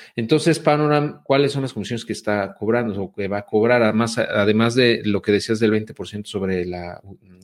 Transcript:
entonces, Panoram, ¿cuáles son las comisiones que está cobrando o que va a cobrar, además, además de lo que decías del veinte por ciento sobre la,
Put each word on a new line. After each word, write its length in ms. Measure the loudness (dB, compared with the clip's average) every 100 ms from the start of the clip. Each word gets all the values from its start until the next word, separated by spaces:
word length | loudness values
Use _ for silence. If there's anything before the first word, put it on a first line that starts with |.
| -12
entonces, 440 | -8 0 2 2 0
Panoram, 600 | 2 2 2 0 0 -6
¿cuáles 280 | -2 2 2
son 100 | -2
las 100 | -6
comisiones 320 | -6 -6 -8
que 80 | -8
está 420 | -8 -2 -2 -2
cobrando 460 | -4 -2 0 -2 -4
o 100 | -8
que 140 | -6 -6
va 100 | -6
a 80 | -2
cobrar, 360 | 2 4 4
además, 360 | 4 2 0 -2
además 560 | -2 2 2 2 2
de 260 | 4 4 2
lo 160 | 0 -2
que 100 | 2
decías 260 | 0 0 0
del 120 | 2
veinte 220 | 0 -2
por 120 | -10 -12
ciento 220 | -12 -10
sobre 340 | -6 -4 -4
la, 360 | -4 -8 -10 -14 -18 -20 _ -20